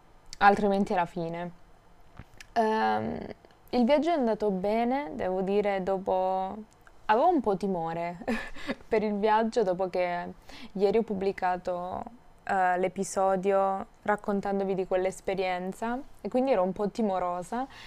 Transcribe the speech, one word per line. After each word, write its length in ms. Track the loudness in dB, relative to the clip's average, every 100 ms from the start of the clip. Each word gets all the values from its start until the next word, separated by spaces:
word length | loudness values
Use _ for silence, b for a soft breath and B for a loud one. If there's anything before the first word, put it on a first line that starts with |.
| -20 -20 -14 2
altrimenti 540 | 4 4 2 2 0
è 40 | 0
la 100 | -2
fine. 440 | -4 -6 -6 -10 -12 -20 -20 -20 -20 -20 -20 -20 -20 -6
Ehm, 640 | 0 2 2 0 0 -2 -6 -10 -14 -20 -20 -4
il 140 | 2
viaggio 260 | 4 4 4
è 40 |
andato 360 | 2 2 0 0
bene, 640 | 0 0 0 0 -2 -4
devo 280 | -6 -4 -2
dire, 400 | 0 0 2 0
dopo... 760 | -2 -2 0 0 0 -2 -4 -8 -16 -20 -20 -8 0
Avevo 220 | 4 4
un 120 | 4
po' 160 | 2 0
timore 600 | 0 -2 -4 -4 -6 -6 -4
<laughs> 600 | -4 -6 -10 -8 -10 -2
per 140 | 0
il 120 | 0 2
viaggio, 460 | 4 4 4 2
dopo 260 | 2 2 0
che 440 | 0 0 -2 -6 -12 B B B
ieri 260 | 0 4 4
ho 40 |
pubblicato, 1040 | 2 0 -2 0 -2 -2 -4 -6 -6 -8 -10 -16 -20 -12 -2
eh, 280 | 2 4 4
l'episodio 1080 | 0 -2 -4 2 2 2 2 2 2 0 -8 -8
raccontandovi 720 | -2 -2 0 -2 0 -2 -2
di 120 | -2 0
quell'esperienza, 1120 | 0 0 -2 -4 -2 -2 -2 -6 -6 -6 -6 -8 -12
e 80 | -4
quindi 220 | 0 2
ero 120 | 4
un 80 | 2
po' 160 | 0 -4
timorosa, 760 | 0 0 0 -2 -4 -6 -6 -6 B